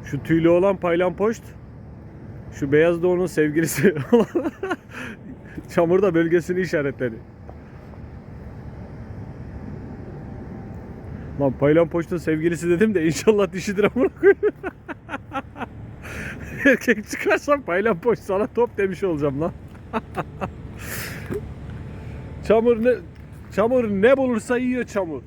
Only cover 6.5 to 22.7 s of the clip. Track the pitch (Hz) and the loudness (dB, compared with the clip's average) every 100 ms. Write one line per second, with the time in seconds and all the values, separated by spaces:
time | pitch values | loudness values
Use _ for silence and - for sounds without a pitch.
6.5 | 180 175 165 139 131 127 113 - - - | -2 0 0 0 -2 -4 -4 -14 -18 -16
7.5 | - - - - - - - - - - | -16 -16 -18 -16 -16 -14 -16 -16 -14 -14
8.5 | - - - - - - - - - - | -14 -14 -12 -14 -14 -12 -12 -12 -12 -12
9.5 | - - - - - - - - - - | -12 -12 -12 -12 -12 -12 -12 -12 -12 -12
10.5 | - - - - - - - - - 139 | -12 -12 -12 -12 -14 -12 -12 -12 0 0
11.5 | 120 143 151 165 170 165 180 165 156 160 | 2 4 6 4 0 -2 -4 0 0 0
12.5 | 165 170 175 220 190 160 147 - 214 190 | 0 2 4 4 4 2 2 4 4 4
13.5 | 190 165 196 202 - 285 - 349 381 415 | 0 -4 2 2 4 0 4 6 6 4
14.5 | - 381 - - 320 - 294 - 277 - | -2 -10 -10 -14 -14 -10 -10 -8 -8 -8
15.5 | 294 262 - - - - - - - - | -10 -10 -10 -14 -14 -12 -10 -10 -10 -10
16.5 | - 277 254 - 214 208 - - 339 - | 2 4 4 4 0 0 -4 0 0 2
17.5 | 285 254 175 214 180 240 208 - 196 208 | 0 2 0 2 2 2 0 0 -2 0
18.5 | - 233 - 196 180 196 156 143 135 165 | 0 0 0 -2 0 -2 0 0 0 -4
19.5 | - - - - 220 - - - - - | -4 -16 -16 -6 -6 -6 -8 -8 -8 -8
20.5 | - - - - - - - - 403 - | -8 -14 -12 -10 -8 -8 -10 -8 -8 -8
21.5 | - - - - - - - - - - | -12 -12 -12 -12 -12 -12 -12 -12 -12 4
22.5 | 214 233 | 4 6